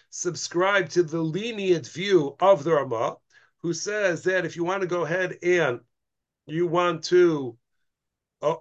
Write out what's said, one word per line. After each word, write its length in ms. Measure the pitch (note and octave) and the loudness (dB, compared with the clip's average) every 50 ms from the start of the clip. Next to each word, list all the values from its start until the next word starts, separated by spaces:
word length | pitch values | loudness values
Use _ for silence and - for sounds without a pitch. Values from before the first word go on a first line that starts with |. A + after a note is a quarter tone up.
| _ _ | _ _
subscribe 800 | - - - F3 D#3 - - - - E3+ F#3 G3 G3+ G3 F3+ D#3+ | -14 -8 -8 -6 -6 -6 -10 -6 -2 0 0 2 2 0 0 0
to 140 | - F3 | 0 0
the 180 | F3 D3 D#3 E3 | 0 0 -2 -4
lenient 680 | D#3+ D#3+ D3+ F#3+ A3 A#3+ A3+ G3+ G3 F#3 F3 D#3 A#2+ | -4 -4 -4 -4 -6 -6 -6 -4 0 2 0 0 0
view 480 | - - E3 F#3+ G3+ F#3+ E3 C#3+ - - - | -8 -10 -8 0 2 4 4 2 0 -2 2
of 240 | F3 G3 G3 C#3 C3+ | 4 6 6 4 4
the 80 | E3+ | 2
Rama, 460 | D#3+ C#3+ C3+ B2+ A#2 A2+ B2+ - - - _ _ _ _ _ _ _ _ | 2 2 2 0 -2 -2 -2 -4 -4 -8 _ _ _ _ _ _ _ _
who 160 | - F3 E3 | -6 -6 -6
says 480 | - - G3+ G#3 G#3+ G3+ F#3 E3 C#3 | -6 -6 -6 -4 0 0 0 0 0
that 240 | - F3+ F#3 F3+ D#3+ | -2 0 0 0 -2
if 100 | D#3 - | -4 -6
you 80 | E3 E3+ | -4 -4
want 160 | F3 F#3+ G3 | -2 -2 -2
to 60 | F#3+ | -2
go 180 | E3+ F3 F3 D#3+ | -2 -2 -2 -2
ahead 320 | C#3+ E3+ F#3+ F#3 F3 - - | -2 -2 -2 -2 -4 -6 -4
and 380 | F3 F3+ F3+ F3 D#3 C3+ B2 A#2 - _ _ _ _ _ _ _ _ _ _ _ _ | 0 2 2 2 2 0 0 -4 -10 _ _ _ _ _ _ _ _ _ _ _ _
you 200 | - D#3 E3 F3 | -8 -4 -2 -2
want 380 | E3+ D#3 F3 F3 F3 E3+ D#3+ - | 0 2 2 2 0 -2 -4 -2
to, 500 | - F3 F3+ F3 E3+ D#3 C#3+ C3+ A#2+ A#2 _ _ _ _ _ _ _ _ _ _ _ _ _ _ _ _ _ | 2 4 6 6 6 4 0 -4 -8 -12 _ _ _ _ _ _ _ _ _ _ _ _ _ _ _ _ _
uh, 140 | C#3 D3+ E3 - | -2 -2 -2 2